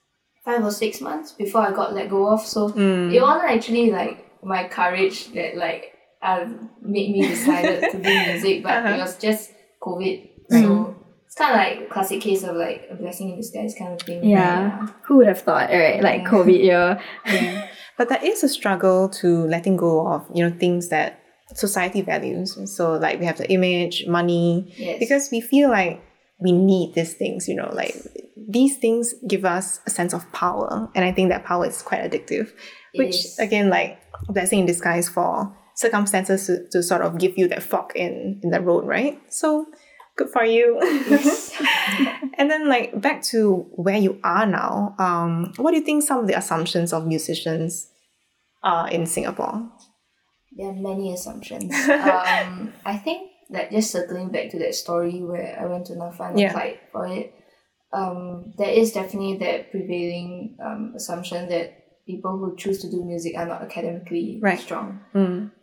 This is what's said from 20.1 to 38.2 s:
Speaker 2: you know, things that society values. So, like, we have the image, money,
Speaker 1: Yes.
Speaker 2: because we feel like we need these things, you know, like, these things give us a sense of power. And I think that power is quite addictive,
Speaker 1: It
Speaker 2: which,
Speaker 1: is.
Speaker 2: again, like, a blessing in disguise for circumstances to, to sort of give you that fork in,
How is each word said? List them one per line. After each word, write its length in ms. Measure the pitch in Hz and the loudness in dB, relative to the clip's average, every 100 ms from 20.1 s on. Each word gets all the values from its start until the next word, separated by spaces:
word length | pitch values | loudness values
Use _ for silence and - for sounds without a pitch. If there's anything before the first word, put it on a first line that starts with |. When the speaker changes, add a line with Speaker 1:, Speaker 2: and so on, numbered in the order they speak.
| 151 - | -2 -2
Speaker 2:
you 140 | 170 170 | 0 0
know, 80 | 170 | 2
things 320 | 180 175 175 | 0 0 0
that 300 | 151 143 - _ _ _ | -2 -2 -6 _ _ _
society 480 | - 196 190 185 196 | -6 -2 -2 -2 -2
values. 560 | 185 160 131 175 190 - 196 - | -2 -2 -4 -6 -6 -8 -12 -2
So, 180 | 170 | 0
like, 260 | 156 156 139 | 0 0 0
we 60 | 170 | -2
have 120 | 160 | -2
the 120 | - | 0
image, 540 | 185 185 175 175 175 - | 2 4 2 -2 -4 0
money, 680 | 170 175 170 170 170 190 - | 0 2 2 2 2 -2 -10
Speaker 1:
Yes. 220 | 180 - | -8 -4
Speaker 2:
because 300 | 233 277 277 | 0 0 0
we 100 | 226 | -4
feel 280 | 226 277 285 | 2 4 6
like 300 | 208 175 165 - _ _ - | 4 2 -4 -16 _ _ -2
we 120 | 180 | 4
need 420 | 175 190 190 170 | 6 6 4 2
these 200 | 165 165 - | -2 -4 -4
things, 320 | 160 - - | -6 -4 -6
you 80 | - | -6
know, 140 | - | -6
like, 220 | - - - - - - - 214 | -4 -6 -8 -14 -16 -18 -18 -2
these 280 | 233 277 - | 4 4 4
things 360 | 226 233 233 - 214 | 2 2 -2 -6 -2
give 160 | 190 185 | 0 2
us 340 | 185 - - - | 0 -4 -8 -6
a 20 | |
sense 240 | - 175 | -2 -2
of 160 | 170 - | -2 -8
power. 580 | - 180 - - - 220 190 | -4 -2 -2 -4 -4 -4 0
And 80 | 185 | 0
I 60 | |
think 180 | 185 185 | 2 2
that 120 | 196 - | 2 0
power 200 | 175 - | -2 -2
is 160 | - | -4
quite 200 | - 190 | -6 -4
addictive, 460 | - - - - 220 - - - - | -2 -6 -4 -6 -6 -10 -20 -20 -10
Speaker 1:
It 40 | - | -2
Speaker 2:
which, 160 | 247 180 | 0 0
Speaker 1:
is. 240 | - - | -6 -4
Speaker 2:
again, 300 | 214 208 202 | 0 4 4
like, 280 | 175 170 - _ - - | 4 0 -8 _ -14 -4
a 40 | |
blessing 260 | 190 185 202 | 0 2 4
in 60 | 175 | 2
disguise 420 | 175 175 170 175 | 2 0 0 0
for 420 | 175 170 - 202 - _ - | 0 0 0 -4 -10 _ -2
circumstances 720 | 226 214 202 190 190 190 190 | 0 2 2 0 2 0 2
to, 200 | 180 - | -2 0
to 120 | 180 | -2
sort 180 | 175 170 | 2 2
of 160 | 170 165 | 0 0
give 200 | 185 185 | 0 2
you 100 | 180 | 0
that 160 | - | 0
fork 300 | - 185 - - | -2 -4 -4 -6
in, 440 | 175 - | -6 -6